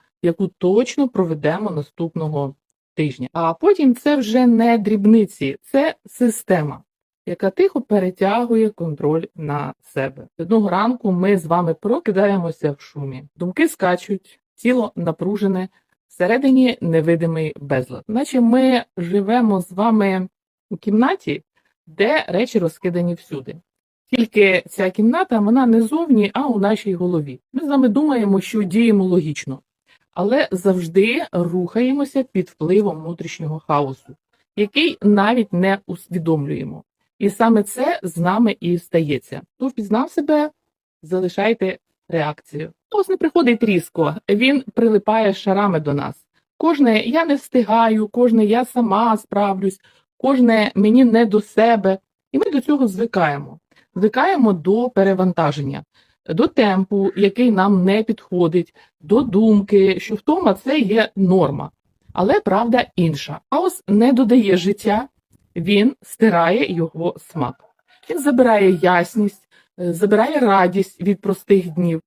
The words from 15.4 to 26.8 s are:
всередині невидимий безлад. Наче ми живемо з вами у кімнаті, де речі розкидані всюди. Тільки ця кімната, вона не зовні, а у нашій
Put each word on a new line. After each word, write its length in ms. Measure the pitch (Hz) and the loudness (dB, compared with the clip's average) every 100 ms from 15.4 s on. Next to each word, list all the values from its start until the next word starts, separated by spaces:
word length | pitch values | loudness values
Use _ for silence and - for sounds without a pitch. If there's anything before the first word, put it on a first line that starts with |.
| 202 185 185 _ _ _ _ | -2 -4 -6 _ _ _ _
всередині 680 | - 180 233 277 262 254 - | -4 -2 2 2 4 2 0
невидимий 720 | 170 165 156 170 165 160 156 - | -2 0 2 0 0 -4 -6 -8
безлад. 440 | 143 139 - 127 - | -6 -4 -6 -12 -6
Наче 340 | 226 294 254 | -4 -2 0
ми 420 | 233 254 262 240 - - | 2 4 2 0 -2 -10
живемо 640 | 170 202 196 247 220 190 | -4 -2 0 0 2 0
з 100 | 175 | -4
вами 560 | 180 220 220 196 190 185 _ _ _ - | -2 0 2 0 -2 -6 _ _ _ -16
у 80 | 180 | -8
кімнаті, 680 | 208 214 269 392 - - _ _ _ _ _ | -2 2 2 -2 -6 -8 _ _ _ _ _
де 380 | 156 214 302 - | -2 0 0 0
речі 320 | 175 247 220 | -2 -2 -2
розкидані 540 | 165 - 185 175 175 | -2 -4 -6 -2 -4
всюди. 420 | 170 - 143 - 160 _ _ _ _ - | -6 -10 -12 -12 -18 _ _ _ _ -6
Тільки 540 | 247 220 214 196 185 - | -2 0 4 4 2 -4
ця 200 | - 185 | -4 -4
кімната, 500 | 196 226 330 381 226 | 0 0 0 -2 0
вона 260 | 202 247 | 2 2
не 160 | 247 226 | 4 2
зовні, 500 | 220 311 339 220 196 | 2 -2 2 2 2
а 140 | 226 277 | -2 -2
у 120 | 214 | -2
нашій 360 | 196 220 | 0 -2